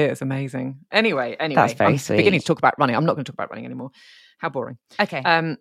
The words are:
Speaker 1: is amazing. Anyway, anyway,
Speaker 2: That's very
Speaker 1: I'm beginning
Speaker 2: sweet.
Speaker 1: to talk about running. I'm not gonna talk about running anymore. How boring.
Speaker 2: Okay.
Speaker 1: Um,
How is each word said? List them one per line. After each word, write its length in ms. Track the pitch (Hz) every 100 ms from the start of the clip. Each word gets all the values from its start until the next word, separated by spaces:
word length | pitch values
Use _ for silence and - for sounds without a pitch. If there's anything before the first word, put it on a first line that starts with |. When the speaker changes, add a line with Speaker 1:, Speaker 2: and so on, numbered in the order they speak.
| 143
Speaker 1:
is 100 | 131
amazing. 580 | 131 135 135 131 131 135 -
Anyway, 460 | 208 220 143 120 -
anyway, 160 | 156 -
Speaker 2:
That's 180 | -
very 200 | - 101
Speaker 1:
I'm 40 | 139 - -
beginning 220 | 214 170
Speaker 2:
sweet. 0 |
Speaker 1:
to 40 | -
talk 120 | 160
about 160 | 135 -
running. 180 | 135 117
I'm 100 | 160
not 80 |
gonna 100 | 151
talk 120 | 123 -
about 140 | 98
running 140 | 110 123
anymore. 260 | 127 131 - - - - _
How 100 | 165
boring. 280 | 135 120 123 _ -
Speaker 2:
Okay. 200 | 208 147
Speaker 1:
Um, 340 | 170 165 160 143